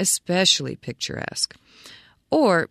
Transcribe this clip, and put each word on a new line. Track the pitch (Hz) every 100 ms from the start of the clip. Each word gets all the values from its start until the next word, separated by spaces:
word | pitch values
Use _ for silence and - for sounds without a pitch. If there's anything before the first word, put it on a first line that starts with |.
especially | 185 - - 175 190 - 135
picturesque. | - - - - - - - - - _ - - - - _ _
Or | 311 254 170 -